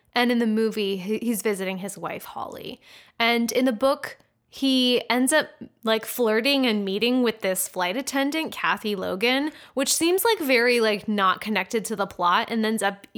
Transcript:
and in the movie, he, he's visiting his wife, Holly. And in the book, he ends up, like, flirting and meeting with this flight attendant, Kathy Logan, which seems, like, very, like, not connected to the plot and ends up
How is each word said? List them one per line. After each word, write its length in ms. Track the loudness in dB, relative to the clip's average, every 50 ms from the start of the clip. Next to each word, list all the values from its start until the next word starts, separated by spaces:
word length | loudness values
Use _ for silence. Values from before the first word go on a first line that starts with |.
| _ _ _
and 180 | 0 2 2 2
in 60 | 2
the 80 | 2
movie, 500 | 2 2 2 0 0 0 -2 -2 -2 -4
he, 220 | -4 -4 -4 -4 -4
he's 240 | -2 -2 -4 -2 -2
visiting 340 | -4 -4 -2 -4 -6 -6 -6
his 200 | -8 -10 -10 -8
wife, 260 | -8 -8 -8 -10 -12
Holly. 560 | -12 -12 -12 -10 -10 -12 -14 -14 -14 -16 -16 _ -20 -20 -20 -20 -20 _ _
And 340 | 2 2 2 2 0 0 0
in 140 | 2 2
the 60 | 2 0
book, 440 | 2 2 2 2 0 -4 -10 -12 -14 _ _ _ _ _ _
he 520 | -8 -2 0 2 4 4 4 4 2 2 0 0
ends 220 | 0 0 2 2 2
up, 160 | 2 0 0 -8 _ -20 -20 _ _ _
like, 240 | 0 0 0 -2
flirting 580 | -6 -2 0 2 2 2 2 2 2 2 4 2
and 200 | 2 2 0 -2
meeting 400 | -2 -2 0 0 2 2 2 2
with 160 | 2 0 -2
this 260 | -2 -2 -2 -2 -4
flight 300 | -6 -4 -4 -2 -2 -2
attendant, 560 | -4 -4 -2 -2 -2 -2 0 -2 -4 -4 -6 -6
Kathy 420 | -4 -2 0 0 0 -2 -4 -4
Logan, 560 | -4 -4 -4 -4 -2 0 0 2 0 -2 -4 -6 -10 -20 -10 _
which 180 | -4 -2 0 0
seems, 320 | 2 2 2 2 4 2
like, 140 | 2 0 0
very, 400 | 2 2 2 4 4 4 4 4
like, 280 | 4 2 0 0 -2 -2
not 320 | 0 2 2 2 2 0
connected 440 | -2 -2 -2 -2 -2 -2 -4 -4 -4
to 100 | -4 -4
the 100 | -4 -4
plot 460 | -4 -2 0 2 4 4 2 2 0 -2
and 120 | 0 0
ends 160 | 0 0 0
up 240 | 0 -2 -2 -4 -12 _ _